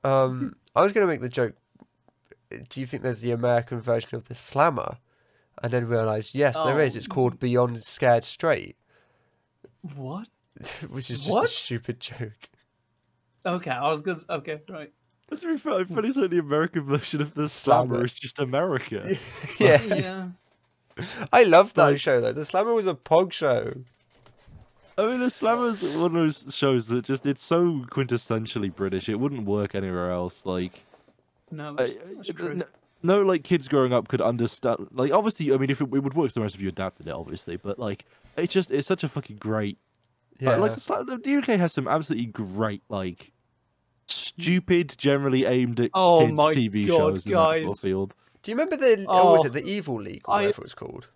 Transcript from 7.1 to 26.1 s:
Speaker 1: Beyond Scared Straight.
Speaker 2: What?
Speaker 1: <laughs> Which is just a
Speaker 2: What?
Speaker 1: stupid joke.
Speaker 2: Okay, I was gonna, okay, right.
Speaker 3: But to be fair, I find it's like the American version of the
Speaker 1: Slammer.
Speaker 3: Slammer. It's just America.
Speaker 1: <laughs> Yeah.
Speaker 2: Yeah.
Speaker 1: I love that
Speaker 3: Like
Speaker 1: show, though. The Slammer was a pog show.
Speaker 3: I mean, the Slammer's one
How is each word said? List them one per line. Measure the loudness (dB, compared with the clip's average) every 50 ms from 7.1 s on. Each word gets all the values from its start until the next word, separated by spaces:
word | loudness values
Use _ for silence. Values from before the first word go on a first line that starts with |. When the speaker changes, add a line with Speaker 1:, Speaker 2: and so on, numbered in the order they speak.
| -2 0 0 0 0 -2
Speaker 1:
Beyond | -4 0 2 2 2 0 -2 -8
Scared | -12 -14 -8 0 4 4 4 4 2
Straight. | -4 -10 -4 0 0 0 0 -2 -12 -18 _ _ _ _ _ _ _ _ _ _ _ _ _ _ _ _ _ _ -20 _ _ -20 -18 -14
Speaker 2:
What? | -12 -12 -10 -10 -12 -12 -14 _ _ _ _ _ -16
Speaker 1:
<laughs> | -14 -14 -12 -12 -14 -12
Which | -12 -12 -10 -8
is | -10 -8
just | -4 0
a |
Speaker 2:
What? | 2 2 2 0
Speaker 1:
stupid | -2 -4 -8 -6 -8 -8 -6 -8 -10 -10
joke. | -10 -16 -10 -10 -12 -12 -12 _ -20 -20 _ _ _ _ _ _ _ _ _ _ _ _ _ _ _ _ _ _ _
Speaker 2:
Okay, | -4 -4 -4 -4 -4
I | -4 -2 0 0
was | 0 0
gonna, | -2 -6 -6 -6 -8 -8
okay, | -8 -8 -6 -8 -10 -12 -12 -14
right. | -14 -14 -14 -16 _ _ _ _ _ _ _ _
Speaker 3:
But | -12 -8
to | -4 -4
be | -4 -4
fair, | -2 -2 -2 -2
I | -2
find | -2 -2 -2 -2
it's | 0 0 0
like | 0 2
the | 2 0
American | 0 2 2 2 2 0 -2 -4 -2
version | 0 -2 -2 -2 -2 -4 -4
of | -4 -4 -2
the | -4 -4 -4
Speaker 1:
Slammer. | -4 -4 4 4 4 4 4 2
Speaker 3:
Slammer. | 0 -2 -2
It's | -4 -6
just | -8 -12 -12 -6 -6
America. | -4 -2 0 -2 0 0 -2 -2 -4 -4 -8 -8 -4 -4 -4 -6 -6 -16 -16 -14
Speaker 1:
<laughs> | -12 -12 -2 4
Yeah. | 6 8 8 8 6
Speaker 2:
Yeah. | 4 -2 -2 -2 -4 -6 -8 -10 -12 -14 _ _ _ _ _ _ _ _ _ _ _ _ -12 -10 -10 -10 -10 -6 4
Speaker 1:
I | 6 6 8
love | 10 8 8 8 6 4
that | 4 4
Speaker 3:
Like | 4 4 2
Speaker 1:
show, | 2 2 2 2
though. | 2 0 -2
The | -4 -8
Slammer | -2 0 0 0 2 0
was | 0 0 -2
a | -4
pog | -4 _ 4 4 4 4 4
show. | -2 -2 2 2 2 2 0 -4 -8 -10 -16 _ _ _ _ _ _ _ _ -20 _ _ _ -20 -20 -20 -20 _ _ _ _ _ _ -2
Speaker 3:
I | 0
mean, | 0 0 0
the | 0 -2
Slammer's | -2 0 0 2 2 2 2 -2 -2 -2 -4 -4 -2
one | 0 0 2